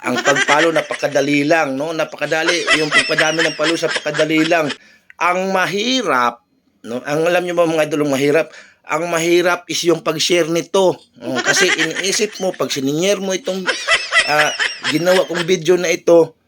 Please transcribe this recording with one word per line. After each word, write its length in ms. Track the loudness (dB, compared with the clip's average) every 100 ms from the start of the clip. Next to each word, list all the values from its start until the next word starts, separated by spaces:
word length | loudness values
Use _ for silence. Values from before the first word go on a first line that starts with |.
| -2
Ang 160 | -2
pag-follow, 480 | 0 0 2 2 4
napakadali 720 | 2 -2 -4 -2 0 0 0
lang, 320 | 2 2 0
no? 160 | -4 -6
Napakadali. 880 | -4 -6 -6 -4 -2 0 -2 0 0
Yung 120 | 2
pagpadami 520 | 0 0 0 0 0
ng 160 | -2 -2
follow, 160 | -2
napakadali 720 | 0 -2 -4 -4 -2 0 2 2
lang. 240 | 2 0 -6 -16 _ _ -4
Ang 320 | 0 0 0
mahirap, 960 | 0 0 -2 -2 -2 0 2 2 -2 _ _ _ _ -10
no? 160 | -8
Ang 240 | -4 -2 2
alam 160 | 0
nyo 120 | 0 0
ba, 80 | 2
mga 240 | 2 0
idol, 160 | 0 0
ang 80 |
mahirap? 320 | 2 2 2 0 -8 -20 _
Ang 240 | -6 -4 -2
mahirap 560 | 0 2 4 4 0 -4
is 80 | -2 0
yung 160 | 0
pag-share 480 | 0 -2 0 2 2
nito. 480 | -2 0 2 2 0 -10 _
O, 20 | -6 -4
kasi 320 | 0 0 2
iniisip 640 | 0 -2 -4 -4 -2 -2 -2
mo, 80 | -4
pag 160 | -2 -4
sininyer 480 | -2 -2 0 0 0
mo 160 | -2
itong, 320 | -4 -4 -4 -4 -4 -2 -2 0 -2 2
ah, 240 | 2 0 -2 -6 -6 -4
ginawa 320 | -2 2 2
kong 240 | 2 -2 0
video 320 | 0 2 2
na 80 | 2
ito 480 | -2 4 6 4 _